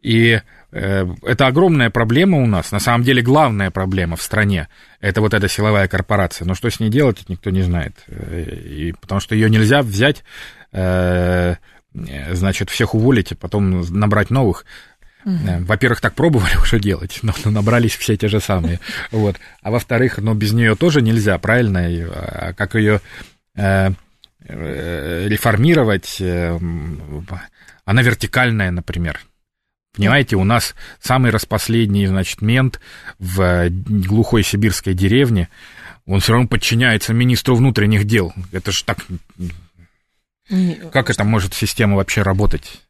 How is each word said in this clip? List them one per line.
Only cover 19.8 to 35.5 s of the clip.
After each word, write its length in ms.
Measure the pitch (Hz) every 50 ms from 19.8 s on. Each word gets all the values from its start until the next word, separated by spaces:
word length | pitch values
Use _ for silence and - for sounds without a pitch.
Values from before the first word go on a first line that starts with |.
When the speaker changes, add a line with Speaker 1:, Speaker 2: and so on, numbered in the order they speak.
| - _ 123 117 127 123 - -
Speaker 1:
ну, 160 | 101 113 110
без 180 | 107 107 104
нее 240 | 107 117 117 110 110
тоже 260 | - 165 175 147 151
нельзя, 360 | 120 110 113 117 101 104 95 85
правильно? 520 | - 104 113 123 123 107 95 90 87 85
И, 100 | 87 85
а, 500 | 85 85 87 - - - - 82 82 87 92
как 180 | - 104 90 -
ее, 260 | 113 107 104 107 101 - - - - - - _ _ _ _ _
э, 340 | - 101 98 98 95 95 95 95 - _ _ _ _ - _ _ _ _ -
э, 800 | - - 82 76 67 - - 85 87 78 69 92 87 82 95 104
реформировать? 880 | 107 104 - 120 110 101 120 160 175 156 127 107 101 95 - - - -
Э, 360 | 95 90 87 87 85 85 85 85
м, 680 | 87 85 85 82 73 82 78 73 78 73 76 76 87 - 90 90 - - _ _ - - - _ _
она 180 | - 101 120
вертикальная, 680 | 123 123 110 - - - - 127 127 123 113 107 98 92
например. 500 | 87 90 85 - - 85 85 80 71 - - _ _ _ _ _ _ _ _ _ _ _ _ _ _
Понимаете, 400 | - 104 104 123 143 131 - 113
у 80 | 95 95
нас 300 | 98 117 120 - - - - - - - _
самый 300 | - - 127 131 127 120
распоследний, 720 | 110 110 - - 107 104 - - 113 117 117 101 98 101 101
значит, 360 | 95 95 95 92 - - -
мент 380 | 107 110 117 131 131 127 - - _ - - - - - - _
в, 220 | 95 90 90 95
э, 280 | 95 87 87 87 87 90
глухой 720 | 87 92 98 - 107 104 92 92 104 113 113 - - 113 95
сибирской 500 | - - 101 104 107 87 - - 98 95
деревне, 540 | 90 95 98 107 131 139 123 113 98 87 -